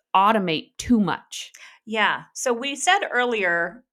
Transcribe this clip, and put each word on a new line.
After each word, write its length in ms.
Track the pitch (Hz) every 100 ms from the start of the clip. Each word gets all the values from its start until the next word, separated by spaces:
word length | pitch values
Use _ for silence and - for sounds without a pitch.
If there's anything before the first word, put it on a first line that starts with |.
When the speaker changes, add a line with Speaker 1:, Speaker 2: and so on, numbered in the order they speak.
| _
Speaker 1:
automate 640 | 185 202 220 180 156 - -
too 220 | - 240
much. 540 | 180 - - - - - - - -
Speaker 2:
Yeah. 380 | 214 196 143 -
So 180 | - 262
we 240 | 233 277 277
said 240 | - 392 -
earlier 760 | 247 247 226 185 170 175 240 _